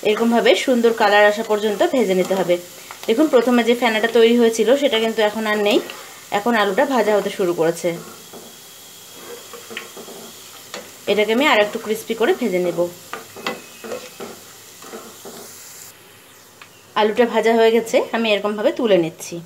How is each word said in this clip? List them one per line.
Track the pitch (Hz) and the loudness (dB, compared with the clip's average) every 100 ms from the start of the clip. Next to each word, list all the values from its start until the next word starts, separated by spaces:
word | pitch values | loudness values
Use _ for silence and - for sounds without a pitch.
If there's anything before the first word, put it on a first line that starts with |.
| 202 | 0
এরকমভাবে | 214 233 233 208 - - | 0 2 2 4 4 4
সুন্দর | 247 233 226 | 2 2 2
কালার | 214 208 208 | 4 6 4
আসা | 208 220 | 4 -2
পর্যন্ত | 214 214 202 330 | -2 -2 0 0
ভেজে | 277 202 185 | 2 2 0
নিতে | 180 190 | 0 0
হবে। | 170 175 - - - - - | 0 -2 -2 -20 -20 -16 -4
দেখুন, | 226 311 | 0 4
প্রথমে | 262 233 240 | 4 4 2
যে | 226 240 | 2 2
ফেনাটা | 247 220 226 233 | 0 0 0 4
তৈরি | 226 240 | 4 6
হয়েছিল, | 233 226 208 277 | 2 2 2 4
সেটা | 277 220 | 2 0
কিন্তু | 226 220 | -2 0
এখন | 208 214 214 | -2 0 -4
আর | 214 208 | 0 2
নেই, | 254 - - - - - | 0 -2 -14 -18 -20 -8
এখন | 208 220 233 | -4 -2 0
আলুটা | 202 190 285 | 0 0 0
ভাজা | 262 202 208 | 0 2 0
হতে | 196 - | -2 -4
শুরু | 185 170 | -4 0
করেছে। | 160 170 180 165 - - - - - - - - - - - 92 - - - - - 110 - - - - - - - - - - - - - | -2 0 -4 -6 -12 -20 -20 -20 -20 -20 -20 -20 -20 -20 -20 -20 -18 -18 -18 -20 -16 -16 -16 -18 -18 -18 -18 -20 -20 -20 -18 -18 -18 -14 -4
এটাকে | 208 208 226 | -2 0 2
আমি | 302 | 2
আর | 233 208 | 2 2
একটু | 226 214 | -2 -8
ক্রিস্পি | 220 - 226 | -8 -6 -4
করে | 247 370 | -2 0
ভেজে | 240 180 180 | -2 -2 -2
নেব। | 170 175 - - - - - - - - - - - - - - - - - - - - 226 226 - - - - - - - - - - - - - - - - - - - | -2 -4 -6 -16 -16 -16 -14 -12 -12 -16 -18 -14 -14 -14 -18 -18 -18 -20 -20 -20 -20 -18 -18 -18 -20 -20 -18 -20 -20 -20 -20 -20 -20 -20 -20 -20 -20 -20 -20 -20 -20 -10 -2
আলুটা | 214 214 233 | 0 2 0
ভাজা | 226 220 226 | 2 2 4
হয়ে | 226 226 | 4 4
গেছে, | 226 262 494 233 | 0 -2 -2 -2
আমি | 226 | 0
এরকমভাবে | 202 208 208 220 349 | 0 -2 0 -2 0
তুলে | 240 185 | 2 2
নিচ্ছি। | 160 165 - 170 | 2 -6 -14 -14